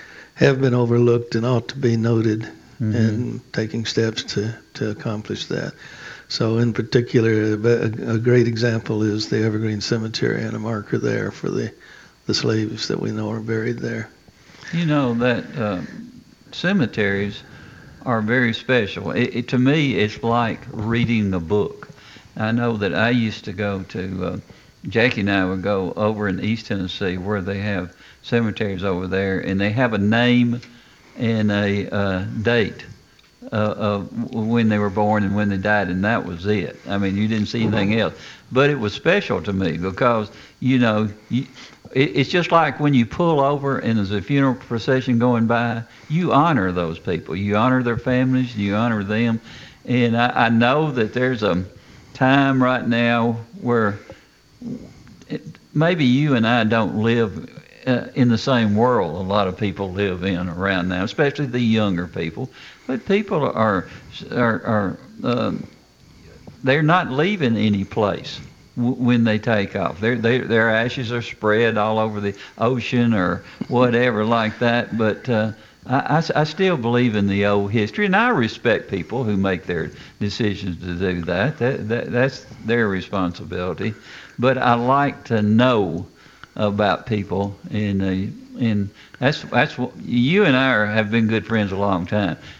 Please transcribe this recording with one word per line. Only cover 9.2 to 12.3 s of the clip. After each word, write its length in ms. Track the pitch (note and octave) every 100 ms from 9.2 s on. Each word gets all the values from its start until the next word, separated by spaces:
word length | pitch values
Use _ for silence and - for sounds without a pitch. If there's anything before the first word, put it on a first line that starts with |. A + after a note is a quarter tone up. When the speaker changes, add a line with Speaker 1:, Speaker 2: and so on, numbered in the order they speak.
| G#2+
Speaker 1:
the 140 | A2
Evergreen 360 | A2 G#2+ A2 G#2
Cemetery, 640 | - A#2 A2 A2+ A#2+ A2+
and 100 | A2 A2+
a 40 |
marker 380 | A2 A2 G2+ A2+
there 340 | A#2 A2+ G2+
for 180 | - F#2
the, 200 | G2 A2+ - - - - _
the 80 | -